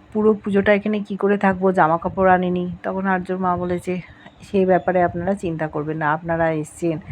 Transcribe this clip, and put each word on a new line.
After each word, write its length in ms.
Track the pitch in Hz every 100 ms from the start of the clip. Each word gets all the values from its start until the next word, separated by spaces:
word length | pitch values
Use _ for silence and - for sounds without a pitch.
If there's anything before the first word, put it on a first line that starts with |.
| -
পুরো 160 | 214 214
পুজোটা 380 | 214 214 196 202
এখানে 260 | 202 208 214
কি 160 | 202 190
করে 220 | 196 202
থাকবো, 300 | 196 185 190
জামা 260 | 185 156 170
কাপড় 320 | 180 180 185
আনিনি।" 320 | 180 180 180 180 175
তখন 200 | 196 190 190
আর্যর 300 | 185 180 185
মা 140 | 185 175
বলেছে, 360 | 180 180 180 180 - - - -
"সেই 240 | - 202 185
ব্যাপারে 340 | 180 180 180
আপনারা 300 | 175 175 175 202
চিন্তা 320 | 180 160 156
করবেন 300 | 151 151 156
না, 100 | 151
আপনারা 320 | 160 170 165 165
এসছেন 460 | 156 151 - 170 156 -